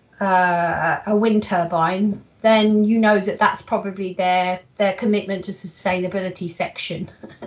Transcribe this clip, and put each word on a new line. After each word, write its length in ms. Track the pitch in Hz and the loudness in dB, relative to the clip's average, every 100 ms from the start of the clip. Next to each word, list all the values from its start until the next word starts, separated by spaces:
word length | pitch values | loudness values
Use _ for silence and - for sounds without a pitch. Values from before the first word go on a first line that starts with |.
| _ - | _ -6
uh, 800 | 196 185 180 170 170 - 165 - - | 0 4 4 2 0 0 -2 -2 0
a 100 | 208 | 2
wind 260 | 220 214 | 2 2
turbine, 800 | - 185 170 170 165 185 208 196 - _ | 2 0 0 0 0 2 0 -2 -10 _
then 420 | 220 220 214 214 | 2 4 4 4
you 140 | 214 226 | 4 4
know 200 | 214 208 | 4 4
that 200 | 190 - | 0 0
that's 240 | 214 - | 0 0
probably 520 | - 214 196 190 185 | -4 -4 -4 -6 -6
their, 460 | 180 185 180 180 180 - - | -2 0 2 0 -4 -8 -2
their 160 | 202 | -2
commitment 500 | 190 226 208 185 196 | 0 0 0 0 -6
to 80 | 185 | -6
sustainability 1000 | 196 175 - 190 185 180 190 185 180 175 | -8 -8 -6 -2 -2 -2 -4 -6 -6 -8
section. 600 | - - - - - - | -6 -8 -8 -8 -8 -8
<laughs> 60 | - - - | -12 -20 -18